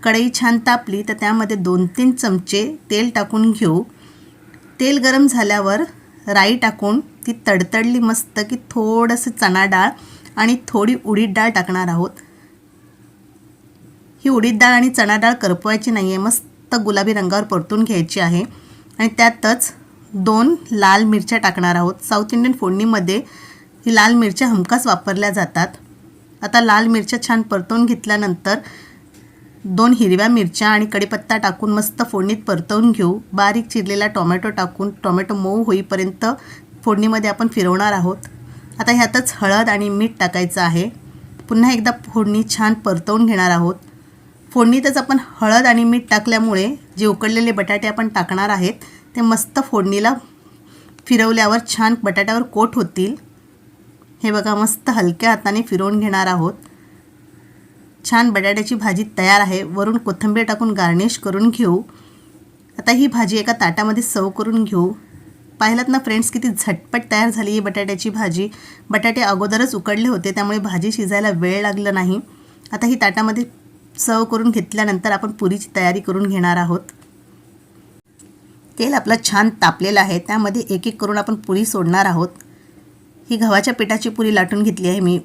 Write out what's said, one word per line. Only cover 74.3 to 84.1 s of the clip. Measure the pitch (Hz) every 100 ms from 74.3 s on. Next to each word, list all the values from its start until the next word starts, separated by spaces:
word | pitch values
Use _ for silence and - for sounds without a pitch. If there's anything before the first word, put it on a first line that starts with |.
| 233 226
घेतल्यानंतर | 220 180 208 214 185 214
आपण | 196 214
पुरीची | 208 196 196 - -
तयारी | 180 180
करून | 196 190 202
घेणार | 196 175 175
आहोत. | 175 175 - - - _ _ - _ - _ _ _ - _ _ - - _ - _ -
तेल | 240
आपलं | 277 - 226
छान | - 202 220
तापलेलं | 214 175 165 185 202
आहे, | 190 180
त्यामध्ये | 175 208 208 208 -
एक | 190 226
एक | 220
करून | 202 208
आपण | 202 214
पुरी | - 190 220
सोडणार | 220 170 185 196
आहोत. | 170 180 - - - _ - - - _ - -
ही | 233
गव्हाच्या | 220 202 208
पिठाची | 240 214 220 226